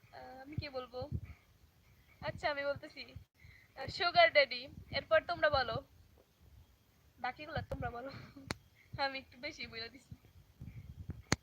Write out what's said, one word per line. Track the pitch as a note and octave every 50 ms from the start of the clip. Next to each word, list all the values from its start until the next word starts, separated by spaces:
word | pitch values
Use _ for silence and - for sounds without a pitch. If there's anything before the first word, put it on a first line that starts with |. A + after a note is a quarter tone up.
| - - -
আহ, | B3+ B3+ B3+ B3+ C4
আমি | C4+ C#4 D#4
কি | - D#4 D4
বলবো? | C4 B3+ B3+ A#3+ B3 B3+ C4 D4+ - - - - - - _ - - - - - _ _ - - - - - - - -
আচ্ছা, | - D4+ D#4 - - D#4+
আমি | D4 C#4 C#4
বলতেছি, | C#4+ C#4 - - D#4 - C#4+ B3+ - - - - - _ _ - - - - - - - -
আহ, | C4+ B3+
সুগার | - - F#4+ F4 E4+ F4 E4+ E4
ড্যাডি, | E4 D4 C#4 - B3+ B3 B3+ D4 - - - -
এরপর | - C#4 C#4 - D#4+ D#4 - -
তোমরা | F4 E4+ E4 D4+
বলো, | D4 C4+ B3+ A3+ A3+ B3+ C#4 - - - - - - - - _ _ _ - - - - - - - _ _ _ _ _ _ - _ -
বাকিগুলো | - B3 B3+ - D4+ D4+ D#4 C4
তোমরা | A#3 - C#4 C4+ C4 A#3+
বলো। | A#3+ A#3+ B3 C4+ C4+ - - - - C#4 C4+ - - - - - - - - - -
আমি | - C#4 C4+ C4+ C4+
একটু | B3+ - - B3
বেশি | A#3+ D4+ D4+ C#4 B3 A#3
বলে | A3+ A3+ A#3 A#3
দিছি। | A#3+ C#4 - - - - - - - - - - - - - - - - - - - - - - - - - - - -